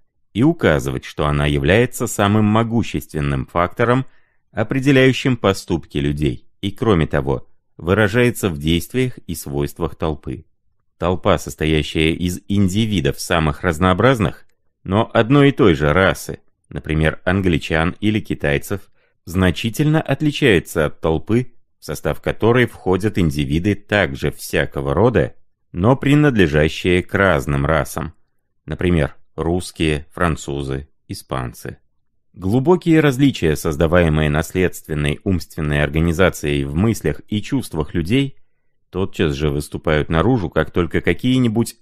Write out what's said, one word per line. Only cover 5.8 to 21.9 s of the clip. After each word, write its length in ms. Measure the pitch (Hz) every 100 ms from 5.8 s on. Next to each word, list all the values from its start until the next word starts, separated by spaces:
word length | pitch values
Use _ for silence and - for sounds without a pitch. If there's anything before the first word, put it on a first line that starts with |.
| 71 73
людей, 500 | 71 73 73 62 - _
и, 120 | 101
кроме 340 | - 113 92 73
того, 420 | 76 67 65 - - _ -
выражается 720 | 78 98 104 117 123 - 104
в 100 | 76
действиях 600 | 76 85 - 123 127 -
и 180 | - 85
свойствах 580 | - 71 71 - 82
толпы. 520 | - 82 76 - 62 - _ _ _ _ _
Толпа, 420 | 85 92 107 82
состоящая 760 | - - 78 78 73 82 80
из 280 | 82 90 90 -
индивидов 760 | 101 98 98 113 101 69 -
самых 420 | - 85 78 73
разнообразных, 840 | 92 76 92 90 117 131 90 - - _ _ _
но 260 | - 98 117
одной 360 | - 113 143 139
и 40 |
той 220 | 139 120
же 180 | 71 73
расы, 460 | 78 95 71 - - _ _ _
например, 520 | 78 - 78 78 76
англичан 720 | - 95 92 80 - 80 82 -
или 200 | 104 107
китайцев, 600 | - - 73 71 - 101 - _ _ _
значительно 760 | - 85 92 82 113 107 151 156
отличается 840 | - 135 151 147 143 87 - - 73
от 140 | -
толпы, 520 | 82 80 - 113 127 - _ _
в 40 |
состав 380 | -